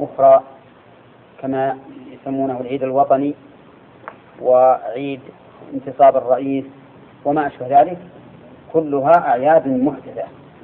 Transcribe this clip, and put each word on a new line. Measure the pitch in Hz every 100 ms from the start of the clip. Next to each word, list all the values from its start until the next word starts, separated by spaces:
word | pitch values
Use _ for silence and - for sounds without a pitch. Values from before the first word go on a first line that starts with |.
أخرى | 143 - - 698 - - _ _ _ _ _ _ _ -
كما | 135 131 135 131 - - -
يسمونه | 127 139 135 135 123
العيد | 123 139
الوطني | 131 131 139 135 143 147 - - - - _ - - - _ -
وعيد | 123 127 131 127 107 120 139 135 - - - - -
انتصاب | 139 139 127 139 131
الرئيس | 120 127 135 139 135 - - - - -
وما | - 151 143
أشبه | - 127 139
ذلك، | 160 175 - - - - - - -
كلها | 160 156 143 139 170 147
أعياد | 123 139 160 139
محدثة | 131 139 135 - - - - - -